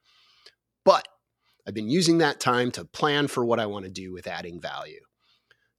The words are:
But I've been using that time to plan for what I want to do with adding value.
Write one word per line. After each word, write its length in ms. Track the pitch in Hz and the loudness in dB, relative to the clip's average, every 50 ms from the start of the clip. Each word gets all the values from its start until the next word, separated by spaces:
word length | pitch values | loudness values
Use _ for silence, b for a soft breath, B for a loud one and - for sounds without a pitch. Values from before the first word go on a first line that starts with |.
| b b b b b b b b b b b b _ _ _ _ - | b b b b b b b b b b b b _ _ _ _ 6
But 240 | 185 185 - - - _ _ _ _ _ _ _ _ _ _ _ 104 | 6 6 6 4 -4 _ _ _ _ _ _ _ _ _ _ _ -10
I've 60 | 101 | -8
been 160 | 110 107 107 | -6 -2 0
using 300 | 135 180 180 165 165 165 | 2 4 4 4 4 4
that 200 | 160 147 131 - | 4 2 0 0
time 300 | - 131 123 120 123 123 120 | 0 2 2 2 2 0 -2
to 120 | - 87 | -6 -10
plan 420 | - - - - 151 143 147 143 139 | -14 -6 -2 0 0 2 2 0 0
for 160 | - 131 120 | 0 0 0
what 160 | 117 117 113 | 2 2 0
I 60 | 113 | 0
want 200 | 104 101 104 95 | -2 -6 -8 -10
to 60 | 95 | -12
do 220 | 95 95 95 92 92 | -12 -14 -12 -12 -12
with 140 | 90 - 92 | -12 -10 -10
adding 340 | 87 85 87 87 85 85 | -10 -8 -10 -10 -12 -12
value. 400 | 78 76 69 71 78 78 78 - - _ _ _ _ _ _ _ _ _ _ _ _ _ _ | -10 -10 -10 -10 -12 -14 -16 -20 -20 _ _ _ _ _ _ _ _ _ _ _ _ _ _